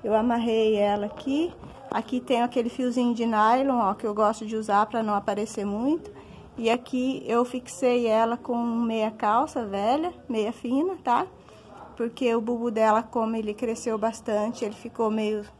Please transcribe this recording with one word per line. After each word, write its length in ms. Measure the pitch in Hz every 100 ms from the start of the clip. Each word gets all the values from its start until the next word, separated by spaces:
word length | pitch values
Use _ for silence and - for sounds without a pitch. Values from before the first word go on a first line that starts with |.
Eu 120 | 226 220
amarrei 600 | 233 240 233 226 220 214
ela 280 | 202 208 208
aqui. 480 | - - 277 339 - - - -
Aqui 280 | - 226 254
tem 220 | 247 240
aquele 280 | 240 247 233
fiozinho 440 | 240 254 240 247
de 100 | 233
nylon, 540 | 233 214 214 254 277 247
ó, 160 | 202
que 120 | 202 226
eu 100 | 214
gosto 320 | 214 220 214
de 80 | 220
usar 320 | 214 202 214
pra 160 | 240
não 100 | 220
aparecer 500 | 202 202 202 214 -
muito. 480 | 202 208 254 330 - - - - - -
E 100 | 226
aqui 560 | 240 240 254 254 262 -
eu 180 | 233 247
fixei 600 | 254 247 - 254 247 233
ela 280 | 220 226 240
com 220 | - 233
meia 540 | 233 233 233 226 220
calça 520 | 220 214 226 311 294
velha, 480 | 220 196 208 285 349 - -
meia 240 | 220 214
fina, 440 | 240 233 262 349 359
tá? 240 | - 240 370 - - - - - - -
Porque 380 | 233 233 247
o 80 | 233
bulbo 300 | 220 240 240
dela, 320 | 220 220 214
como 320 | 233 247 220 226
ele 180 | 214
cresceu 420 | 208 240 226 - 220
bastante, 680 | 220 214 - 214 214 233 214
ele 80 |
ficou 380 | 220 226 - 226
meio 340 | 214 214 214 208 -